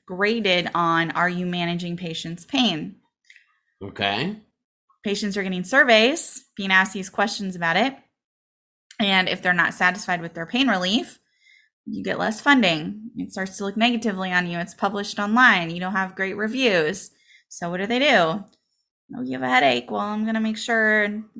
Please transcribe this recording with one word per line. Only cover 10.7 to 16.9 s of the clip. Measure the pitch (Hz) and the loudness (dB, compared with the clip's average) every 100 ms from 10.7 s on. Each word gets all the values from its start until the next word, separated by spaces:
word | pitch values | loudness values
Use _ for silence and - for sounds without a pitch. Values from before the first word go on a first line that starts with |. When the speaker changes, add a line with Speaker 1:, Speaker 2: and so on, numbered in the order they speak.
| 190 180 226 - - _ _ _ _ _ _ - | 2 0 0 -2 -12 _ _ _ _ _ _ -12
Speaker 1:
you | 208 | -8
get | 190 - | -4 -2
less | 185 214 | -2 0
funding. | 294 269 190 156 175 208 220 - | 4 6 4 2 -4 -10 -12 -10
It | 180 | -8
starts | - 190 - | -6 -8 -6
to | |
look | 202 208 | -6 0
negatively | 233 240 226 185 185 | 0 2 -2 -2 -2
on | 180 175 | -2 -2
you. | 175 | -4
It's | 175 | -6
published | - 202 202 202 - | -2 -2 -2 -6 -4
online. | 208 226 254 190 165 | 0 6 6 6 0
You | 170 | -4
don't | 185 196 | -4 -2
have | 185 185 | -4 -4
great | 190 - | -6 -4
reviews. | 214 254 254 180 156 | -4 0 2 4 2